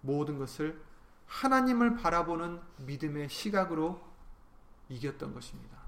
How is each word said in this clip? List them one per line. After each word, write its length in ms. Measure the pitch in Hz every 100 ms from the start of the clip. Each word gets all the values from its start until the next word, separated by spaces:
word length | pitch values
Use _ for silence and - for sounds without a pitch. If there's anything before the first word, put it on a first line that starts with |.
모든 360 | 135 143 147 143
것을 460 | 131 - 156 160 - - - - -
하나님을 720 | - 262 262 254 240 240 233
바라보는 680 | 170 170 170 165 170 170 - -
믿음의 500 | 131 143 151 147 143
시각으로 720 | - 214 202 185 160 165 180 - - - - - - - - -
이겼던 440 | 127 135 - -
것입니다. 460 | 123 - - - -